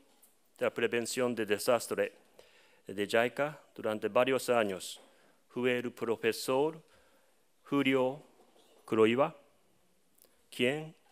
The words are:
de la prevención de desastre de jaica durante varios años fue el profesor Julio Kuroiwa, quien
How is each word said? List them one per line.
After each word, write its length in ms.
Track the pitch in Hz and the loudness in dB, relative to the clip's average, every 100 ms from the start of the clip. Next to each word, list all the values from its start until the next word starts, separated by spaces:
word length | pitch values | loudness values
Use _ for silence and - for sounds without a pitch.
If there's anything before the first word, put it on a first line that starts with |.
| _ _ - _ _ - | _ _ -20 _ _ -4
de 60 | 117 | -4
la 60 | |
prevención 640 | - 117 120 113 127 123 | 0 0 0 -2 -2 -2
de 140 | 117 104 | -2 -2
desastre 640 | 101 - 117 - 98 101 - _ - - - _ _ - | 0 2 0 0 -2 -4 -6 _ -20 -20 -20 _ _ -10
de 220 | 98 101 | -6 0
jaica 520 | 117 123 131 147 151 - - | 2 0 -2 -6 -6 -18 -8
durante 340 | 110 107 107 | -6 -4 0
varios 380 | 117 127 127 - | 2 2 0 2
años 520 | 120 104 90 - - - _ _ _ _ | 2 0 -2 -10 -16 -20 _ _ _ _
fue 300 | 127 123 123 | -2 0 0
el 120 | 120 | -4
profesor 880 | - 117 107 113 - - 131 151 165 - - _ _ _ _ _ _ | -6 -4 -2 0 -2 0 0 0 -4 -18 -20 _ _ _ _ _ _
Julio 580 | - 143 131 135 127 147 - _ _ _ _ - - | -2 0 2 2 2 -4 -14 _ _ _ _ -18 0
Kuroiwa, 500 | 110 110 120 160 - _ _ _ _ _ _ _ _ - _ _ | 4 6 6 0 -2 _ _ _ _ _ _ _ _ -20 _ _
quien 420 | - 123 151 160 - _ | -2 -2 -2 -8 -18 _